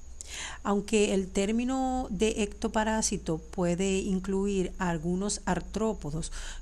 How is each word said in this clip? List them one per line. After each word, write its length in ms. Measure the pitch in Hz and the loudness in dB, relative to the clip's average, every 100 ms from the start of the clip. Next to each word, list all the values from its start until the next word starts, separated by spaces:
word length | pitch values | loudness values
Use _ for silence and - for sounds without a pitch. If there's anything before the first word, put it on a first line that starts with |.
| - - - - - - | -14 -14 -10 -10 -8 -6
Aunque 500 | - 202 202 220 208 | 0 0 4 4 4
el 140 | 196 190 | 2 2
término 800 | 196 196 226 247 262 262 254 254 | 0 2 2 2 0 0 0 -2
de 340 | 180 220 226 | 2 2 2
ectoparásito 920 | 208 - 220 214 214 220 - 185 - 160 | -2 -2 0 2 2 2 0 -2 -2 -4
puede 640 | - 196 175 175 196 190 | -4 0 2 2 2 2
incluir 720 | 208 185 190 190 202 196 180 - | 2 0 0 0 2 2 0 0
algunos 640 | 180 165 170 180 202 - - | 0 0 0 0 0 -2 0
artrópodos 840 | 170 - 202 220 202 147 160 160 - - - | -2 -2 -2 -2 -2 -4 -4 -4 -6 -8 -8